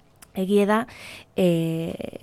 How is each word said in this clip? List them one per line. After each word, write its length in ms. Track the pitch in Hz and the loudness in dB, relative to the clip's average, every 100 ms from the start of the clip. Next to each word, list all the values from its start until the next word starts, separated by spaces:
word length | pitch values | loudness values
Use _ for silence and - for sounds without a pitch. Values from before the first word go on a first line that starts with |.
| _ _ - | _ _ -12
Egie 320 | 196 185 202 | -6 2 4
da, 220 | 202 214 247 - - - - | 4 2 -2 -12 -18 -20 -10
e, 560 | - 180 165 165 165 165 - - - | 0 2 4 0 -2 -6 -8 -10 -12